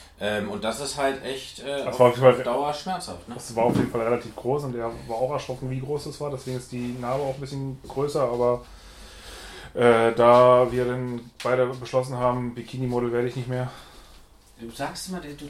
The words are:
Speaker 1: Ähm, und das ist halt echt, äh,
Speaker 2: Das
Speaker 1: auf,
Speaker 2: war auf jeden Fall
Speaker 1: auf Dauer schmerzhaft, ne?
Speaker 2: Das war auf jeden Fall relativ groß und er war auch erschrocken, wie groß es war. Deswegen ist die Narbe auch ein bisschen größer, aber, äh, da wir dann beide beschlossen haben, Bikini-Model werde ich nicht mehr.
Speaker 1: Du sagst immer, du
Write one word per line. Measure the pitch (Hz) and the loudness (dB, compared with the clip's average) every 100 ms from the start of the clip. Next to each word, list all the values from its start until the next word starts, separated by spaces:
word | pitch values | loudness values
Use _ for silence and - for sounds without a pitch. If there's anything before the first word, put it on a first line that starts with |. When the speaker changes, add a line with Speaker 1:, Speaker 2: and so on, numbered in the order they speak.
| - - | -20 -8
Speaker 1:
Ähm, | 104 107 101 | -4 -4 -4
und | 101 | -4
das | 110 113 | -4 -4
ist | 143 143 | -6 -2
halt | 135 135 123 | -2 -2 -8
echt, | 135 - - | -10 -12 -12
äh, | 123 143 | -8 -6
Speaker 2:
Das | 127 120 | -4 4
Speaker 1:
auf, | |
Speaker 2:
war | 123 | 4
auf | 120 | 8
jeden | 131 | 6
Fall | 120 | 6
Speaker 1:
auf | |
Dauer | 120 - 147 147 | 2 -2 -2 -4
schmerzhaft, | 185 185 - 87 - | -6 -6 -6 -12 -12
ne? | |
Speaker 2:
Das | 120 - 117 | -14 -6 2
war | |
auf | 120 - | 2 4
jeden | 120 | 0
Fall | 117 | 0
relativ | 113 120 110 - | 0 0 -2 -8
groß | 120 147 143 | -4 -2 -4
und | 120 | -6
er | 117 117 127 | -6 -8 -8
war | 113 | -2
auch | 127 | -2
erschrocken, | 143 127 123 131 | -2 -6 -8 -6
wie | 131 | -6
groß | 139 147 151 | -4 -6 -6
es | 143 | -8
war. | 147 | -8
Deswegen | 131 131 127 | -8 -8 -8
ist | 127 | -8
die | 123 123 123 | -8 -6 -6
Narbe | 123 135 | -4 -2
auch | 139 | -2
ein | 135 | -6
bisschen | 135 139 135 131 - | -8 -8 -8 -10 -8
größer, | 131 143 151 | -4 -2 0
aber, | 127 120 123 123 - - - - - - - - - - - | 0 2 2 2 -4 -20 -20 -20 -20 -20 -18 -18 -16 -16 -10
äh, | - 120 117 117 | 4 6 8 6
da | 113 120 123 123 123 123 | 6 8 10 10 8 6
wir | 123 123 | 2 0
dann | 127 123 120 120 - | -2 -4 -8 -12 -6
beide | 120 127 127 | 0 2 2
beschlossen | 127 123 131 127 123 | -2 -2 -2 -2 0
haben, | 123 123 123 | 0 0 -4
Bikini-Model | 120 113 127 127 123 120 | -8 -10 -6 -2 0 0
werde | 120 123 | 0 -2
ich | 131 | -4
nicht | 123 | -4
mehr. | 127 127 - - - - - - - _ - | -4 -4 -8 -18 -20 -20 -20 -20 -20 _ -18
Speaker 1:
Du | 117 | -16
sagst | 113 143 185 - | -8 -8 -8 -10
immer, | 180 | -10
du | 147 143 | -12 -14